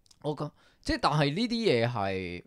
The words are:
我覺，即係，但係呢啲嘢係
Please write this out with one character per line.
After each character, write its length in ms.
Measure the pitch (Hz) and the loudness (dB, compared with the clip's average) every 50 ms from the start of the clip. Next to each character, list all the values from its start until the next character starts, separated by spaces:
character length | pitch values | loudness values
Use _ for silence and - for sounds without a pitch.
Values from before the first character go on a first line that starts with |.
| _ _ _ _ | _ _ _ _
我 140 | - 147 151 | -8 -8 -6
覺， 160 | - 151 147 - _ _ _ _ _ | -6 -8 -10 -12 _ _ _ _ _
即 120 | - - 311 | -4 -4 -2
係， 60 | - | 2
但 100 | - 151 143 | 2 2 4
係 200 | 151 147 139 147 | 4 2 2 2
呢 140 | 190 240 | 0 -2
啲 20 | 220 | -2
嘢 380 | 233 226 226 185 131 113 113 120 | 0 0 2 2 4 4 2 0
係 520 | 123 110 98 98 95 95 92 87 87 87 - | 0 -2 -2 -2 -2 -4 -4 -6 -8 -10 -12